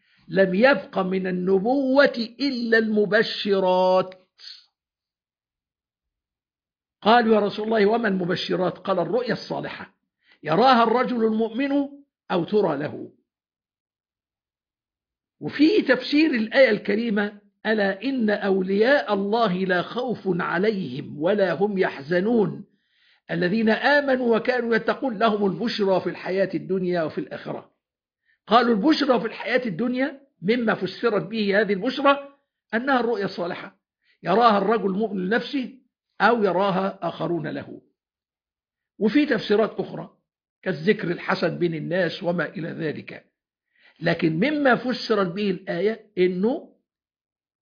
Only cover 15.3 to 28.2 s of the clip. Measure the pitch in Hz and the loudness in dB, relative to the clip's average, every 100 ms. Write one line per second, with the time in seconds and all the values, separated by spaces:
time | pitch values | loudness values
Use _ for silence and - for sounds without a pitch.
15.3 | - 143 - 302 427 220 254 - 285 311 | -12 -8 2 4 4 2 0 2 2 2
16.3 | 254 220 277 254 208 - 208 233 208 208 | 2 0 4 4 4 -2 -2 0 -2 -4
17.3 | - _ _ 214 220 196 - 269 269 214 | -8 _ _ -2 0 0 -2 -4 -2 0
18.3 | 208 196 190 185 196 226 285 - 202 202 | 0 0 0 2 2 4 2 2 -2 0
19.3 | 226 226 180 185 180 - 226 254 208 190 | 0 0 0 0 0 -2 -4 -4 -4 -4
20.3 | 170 151 170 208 202 147 131 135 147 160 | -4 -2 -2 0 -2 -6 -8 -10 -4 -2
21.3 | 208 190 160 202 190 170 - 139 175 202 | 0 0 0 0 0 -2 -2 -2 -2 2
22.3 | 240 185 143 - _ _ _ _ _ - | 2 0 -4 -16 _ _ _ _ _ -8
23.3 | 165 175 220 220 214 254 294 277 254 240 | -2 0 2 2 2 4 2 2 0 2
24.3 | 220 220 254 233 220 220 214 269 202 226 | 0 0 -2 0 0 0 -2 -2 0 0
25.3 | 208 202 165 226 - 196 180 170 - - | 2 0 -2 -4 -2 2 2 0 -8 -4
26.3 | 185 190 165 147 190 180 175 156 - - | -2 -2 -2 -4 -2 -2 -2 -2 -4 -8
27.3 | - - 131 - _ _ _ _ _ | -10 -10 -12 -14 _ _ _ _ _